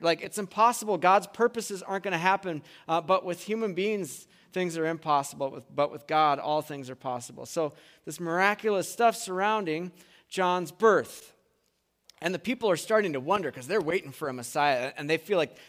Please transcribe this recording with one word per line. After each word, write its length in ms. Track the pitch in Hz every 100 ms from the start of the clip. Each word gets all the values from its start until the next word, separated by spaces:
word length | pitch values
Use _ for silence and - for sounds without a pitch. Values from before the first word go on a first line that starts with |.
like, 180 | 165 160
it's 160 | - -
impossible, 640 | 196 - 226 240 214 185
God's 300 | 180 190 -
purposes 540 | - 233 233 220 196
aren't 220 | - 190
gonna 140 | 190 170
happen," 440 | 180 240 185 156 - - -
uh, 100 | 165
but 240 | 160 190
with 200 | 180 175
human 280 | - 220 220
beings, 540 | 175 202 208 160 - - _ _
things 260 | 185 180 165
are 80 | 160
impossible, 640 | 165 160 147 139 - 139
with, 140 | 143 -
but 160 | 139 143
with 160 | 147 -
God, 320 | 156 151 143
all 240 | 139 151
things 260 | 147 143 127
are 80 | 131
possible. 480 | 135 123 120 123
So 300 | - - 156 - - _ -
this 120 | 151
miraculous 720 | 170 170 196 208 220 196 165
stuff 240 | - 233
surrounding 760 | 226 - 185 202 214 180 156 180 - - _ _
John's 460 | - 180 180 175
birth. 640 | 175 220 180 113 - - _ _ _ _ _ _ _ _ -
And 120 | 170
the 40 | 185
people 320 | - 254 220
are 60 | 165
starting 360 | - 220 202
to 80 | 139
wonder 320 | 135 202 160
'cause 140 | - 127
they're 160 | 208
waiting 280 | 151 185 147
for 180 | 127 151
a 20 |
Messiah, 600 | 127 120 156 147 131 135 -
and 120 | 147
they 100 | 160
feel 180 | 160 190
like, 180 | 143 -